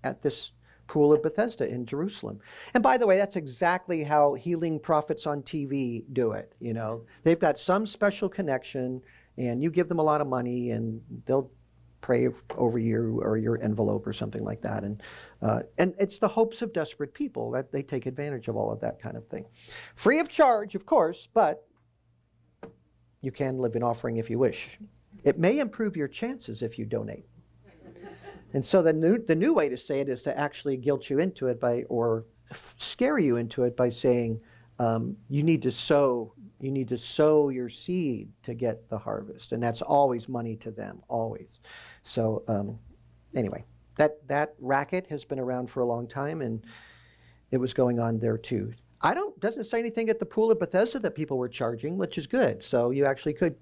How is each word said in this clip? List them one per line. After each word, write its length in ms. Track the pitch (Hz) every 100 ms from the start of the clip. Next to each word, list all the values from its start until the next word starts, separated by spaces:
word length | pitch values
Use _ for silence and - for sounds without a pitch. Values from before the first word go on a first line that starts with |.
at 200 | 131 135
this 300 | 143 - - _ _ _ -
Pool 240 | 151 147
of 100 | 151
Bethesda 440 | 156 175 233 - 123
in 200 | 123 120
Jerusalem. 520 | 139 190 - 107 104 - - -
And 80 | -
by 160 | 254 254
the 80 | 220
way, 100 | 190
that's 200 | 196 196
exactly 640 | 143 120 170 180 - 165
how 320 | 147 151 147
healing 440 | 135 170 170 165 156
prophets 480 | - 156 151 151 151
on 160 | 143
T 220 | 139 160
V 400 | 139 139 127 117 -
do 200 | 131 117
it, 220 | 104 - _
you 140 | 117
know. 320 | 113 110 113 - -
They've 160 | 160 165
got 180 | 160 -
some 300 | - 190 214
special 420 | - 208 202 196
connection, 720 | - 165 131 - 135 127 127 - - _ -
and 240 | 123 120
you 80 | 160
give 180 | 165 170
them 120 | 175
a 20 |
lot 180 | 156 151
of 60 | 143
money, 460 | 127 120 123 120
and 280 | 110 113 110 - 120
they'll 260 | - 135 131 _ _ _ - _
pray 240 | - 123 127
f-, 160 | - - -
over 220 | 120 117
you 420 | 113 110 113 107
or 160 | - 110
your 240 | 110 117
envelope 440 | 117 107 104 104 107
or 60 |
something 320 | 104 107 110
like 160 | 104 113
that. 200 | - 107
And, 200 | 101 107 - - - -
uh, 200 | 110 113 - -
and 160 | 180 190
it's 200 | 196 -
the 100 | 208
hopes 320 | 226 226 -
of 140 | 233
desperate 400 | 170 156 - 143
people 380 | - 285 - 117
that 200 | 127 131
they 100 | 139
take 220 | 135 135
advantage 440 | 131 123 147 131 113
of 80 | 107
all 140 | 107
of 100 | 110
that 200 | 117 -
kind 160 | - 113
of 100 | -
thing. 180 | - - _ - - -
Free 240 | - 214 302
of 100 | 330
charge, 460 | - 285 220 208
of 100 | 196
course, 420 | - 311 165 185 -
but 320 | 226 170 - _ _ _ _ _ _ _ _ _ _ - _ _ _ _ _
you 80 | 135
can 260 | - 135 131
live 200 | 123 117
an 80 |
offering 340 | 120 117 120 117
if 100 | 113
you 100 | 117
wish. 400 | 127 - - - - _ _ -
It 140 | - -
may 220 | 170 277
improve 360 | 247 - 214 165
your 120 | 139
chances 520 | - 233 269 - 113
if 180 | 113 -
you 60 |
donate. 400 | 107 113 107 - - - _ _ - - - - 403 - - - -
And 80 | 139
so 200 | 123 190
the 100 | 165
new, 240 | 156 160 220
the 180 | 226
new 200 | 160 240
way 160 | 294 147
to 80 | 123
say 220 | - 139
it 100 | 139
is 120 | 123
to 140 | 147 127
actually 380 | 147 - 143 131
guilt 320 | 127 139 -
you 120 | 139
into 260 | 185 - 127
it 120 | 113
by, 260 | 123 120
or 420 | - 117 117 113 113 _ _
f-, 240 | - - -
scare 420 | - - 254 294
you 180 | 151 120
into 240 | 113 -
it 160 | 123 123
by 100 | 123
saying, 500 | 117 135 120 117 110 _ - - -
um, 380 | 117 113 117 202 -
you 120 | 139
need 200 | 160 160
to 80 | 127
sow, 640 | - - 147 139 123 110 - 101 _
you 100 | 135
need 160 | 139 120
to 100 | 123
sow 500 | - - 151 156 143
your 220 | 127 123
seed 580 | - - 180 151 113 107 -
to 100 | -
get 380 | 120 120 110 -
the 80 | 107
harvest. 540 | 110 104 104 - -
And 100 | 117
that's 180 | 120 113
always 480 | - 143 139 120 117
money 260 | 123 117 110
to 140 | 117
them, 300 | 107 101 90 -
always. 520 | 120 113 104 - - - - - -
So, 400 | - - 113 107 -
um, 320 | 104 101 113 - - _ _ _
anyway, 300 | - 104 - - - _ -
that, 220 | 151 151 135
that 240 | 143 151 -
racket 480 | 131 139 143 185 180
has 180 | 147
been 140 | - 135
around 320 | 127 127 123
for 100 | 131
a 60 | 123
long 200 | 117 120
time, 360 | 139 143 160
and 200 | 127 110 - - - - - _ _ _ _
it 40 | 131
was 160 | 123
going 280 | - 123 120
on 180 | 117 113
there 180 | 113 110
too. 380 | - 113 107 117 _ _
I 140 | 156
don't, 260 | 285 415 -
doesn't 240 | 208 226
say 140 | 214 233
anything 320 | 233 226 226
at 80 | 220
the 80 | -
Pool 240 | - 226
of 80 | 226
Bethesda 400 | 170 185 233 269
that 160 | 202
people 240 | - 151 135
were 100 | 123
charging, 480 | - 117 117 143 185
which 220 | 185 -
is 80 | 139
good. 360 | 254 175 101
So 280 | - 127 120
you 160 | 135 143
actually 260 | 139 151
could 220 | 151 170 -